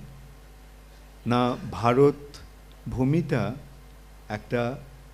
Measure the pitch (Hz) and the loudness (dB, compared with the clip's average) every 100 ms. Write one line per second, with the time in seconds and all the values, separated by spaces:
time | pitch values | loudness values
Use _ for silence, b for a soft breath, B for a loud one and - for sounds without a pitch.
0 | - - - - - - - - - - | -10 -18 -20 -20 -20 -20 -20 -20 -20 -20
1 | - - 113 120 123 127 - 90 117 123 | -20 -10 0 2 2 -2 -8 0 4 6
2 | 143 139 - - - - - - - 113 | 6 4 -6 -18 -20 -20 -20 -14 -8 0
3 | 131 160 135 139 101 131 - - - - | 2 2 2 0 0 -4 -12 -20 -20 -20
4 | - - - 107 - 120 120 139 - - | -20 -20 -10 -10 -4 -2 -2 -6 -12 -20
5 | - | -20